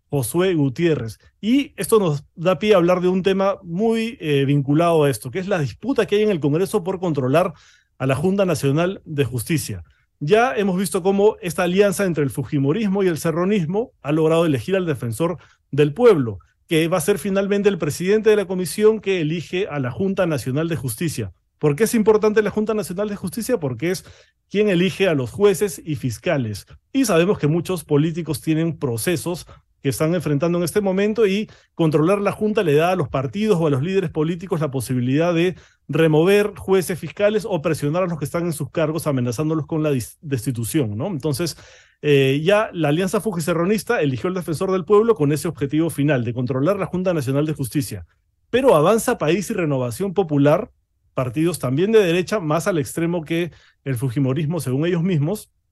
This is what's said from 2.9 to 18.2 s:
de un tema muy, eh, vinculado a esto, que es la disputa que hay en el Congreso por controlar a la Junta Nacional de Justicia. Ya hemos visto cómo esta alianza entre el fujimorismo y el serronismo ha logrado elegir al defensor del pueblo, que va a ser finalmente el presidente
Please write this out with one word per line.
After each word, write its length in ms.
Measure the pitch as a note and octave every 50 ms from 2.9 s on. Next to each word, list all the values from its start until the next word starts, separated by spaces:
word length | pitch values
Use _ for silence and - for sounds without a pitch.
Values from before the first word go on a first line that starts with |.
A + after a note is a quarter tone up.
| F3+ F#3
de 80 | F3 F3+
un 160 | F#3 F#3+ E3+
tema 320 | G3 F#3+ F#3+ F#3+ G3 G3 - G3
muy, 520 | E3+ E3 F#3 A3 A3+ A3+ A3+ A3+ A#3 - -
eh, 240 | F3 D3+ C#3+ C#3 C#3
vinculado 580 | C3+ C#3+ C#3+ C3 C3 D3 D#3 E3+ E3+ E3+ D#3 D3
a 80 | C#3+
esto, 220 | C3+ - - B2+ A2+
que 80 | F#3+
es 80 | F3+ G3
la 100 | G3+ E3+
disputa 480 | C#3+ A#2 - - - A3+ C#4 - G3+
que 100 | - G3+
hay 60 | G#3 G#3+
en 80 | G#3+
el 80 | G3 D#3
Congreso 460 | C#3+ C#3+ C#3+ E3 F#3+ F#3 - G#3 E3
por 160 | F#3 F#3+ F3
controlar 540 | F#3 F3 D3+ C#3+ B2+ B2+ C3+ E3 F#3+ F#3+ - - - _ _ _ _ _ _ -
a 80 | B2+
la 80 | C3+ C3
Junta 300 | B2+ D#3 F#3+ G3 G3+ G3
Nacional 560 | F3+ D#3 - - C#3 C3+ D#3+ F3 F#3 G3 - -
de 200 | E3+ D#3 C#3+ C#3
Justicia. 580 | A#2 A#2+ A#2 A2 - E3 C3+ - - G#2 F2 E2 _ _ _ _ _ _ -
Ya 340 | D3 D3 G3+ A3 A#3+ - -
hemos 240 | G#3+ G3 G3+ F3+ F#3
visto 240 | G3+ - - F#3+ E3
cómo 340 | G3 G3 G3 G3+ G#3+ G#3+ -
esta 220 | - F3 D#3 - F3+
alianza 420 | F3+ F3+ G3 G3+ G3+ F#3 - G3+
entre 180 | F#3 D#3+ D#3 D3
el 80 | C3+
fujimorismo 720 | - D3 C3+ - D3+ C#3 C3+ C#3 D#3 A3 A3+ G3+ F#3+ G3+ F#3+
y 60 | F3+
el 100 | E3 C#3+
serronismo 760 | - E3+ D#3 E3 F3+ F#3+ G#3+ G#3 D#3+ D3 F#3 G#3 B3 - _ _ -
ha 100 | C3+ D3+
logrado 320 | D#3+ D#3 D#3 D#3+ E3 F3
elegir 320 | E3 C3+ B2 G#2+ F3+ F#3+
al 100 | F#3+ F#3
defensor 520 | E3 C#3 A2 B2+ A#2 A2 - E3 E3+ F3 - - _ _ _ _ -
del 240 | - C#3 D3 D3+ C#3+
pueblo, 440 | A3 B3 A#3+ G3+ D3+ B2 A2+ G2 F2+ - _ _ _ _ -
que 200 | F3 D#3 E3 E3
va 100 | F3+ F#3
a 40 | -
ser 160 | G#3 G3+ -
finalmente 520 | - G3+ F#3+ G3 G3 G3 G3+ G3+ G3 G3+
el 80 | G3 D#3+
presidente 520 | E3+ D3 - - F3 F#3+ G#3 A3